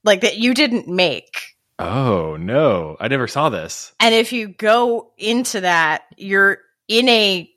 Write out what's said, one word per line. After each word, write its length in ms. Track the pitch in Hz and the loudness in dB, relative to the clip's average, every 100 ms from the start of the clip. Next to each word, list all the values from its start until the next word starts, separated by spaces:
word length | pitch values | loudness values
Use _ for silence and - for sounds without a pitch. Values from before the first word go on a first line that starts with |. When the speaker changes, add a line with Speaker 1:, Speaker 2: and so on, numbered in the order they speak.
Speaker 1:
like, 160 | 214 190 | 2 2
that 160 | 220 196 | 0 0
you 160 | 240 | 0
didn't 340 | 254 294 233 - | 2 0 0 -2
make. 680 | 180 175 117 _ - - _ _ - | 0 0 -2 _ -14 -14 _ _ -10
Speaker 2:
Oh, 580 | 87 117 127 95 80 78 | -6 -2 0 0 -2 -8
no. 600 | 87 131 151 92 78 78 | -2 2 2 0 -4 -8
I 80 | 113 | -4
never 180 | 135 117 | -4 -2
saw 220 | 139 151 | -2 -2
this. 440 | 98 82 - - _ | -2 -8 -14 -16 _
Speaker 1:
And 140 | 226 | 2
if 180 | 226 233 | 2 0
you 140 | 247 208 | -6 -8
go 640 | 180 214 233 240 233 - _ | -4 2 2 2 -2 -6 _
into 460 | 208 240 247 208 | -2 -2 -2 -4
that, 400 | 180 170 160 156 _ - | 0 2 2 -2 _ -16
you're 400 | 190 196 196 185 _ _ - | -2 2 2 0 _ _ -2
in 200 | 220 254 | 2 4
a 400 | 226 208 185 165 | 4 2 -2 -6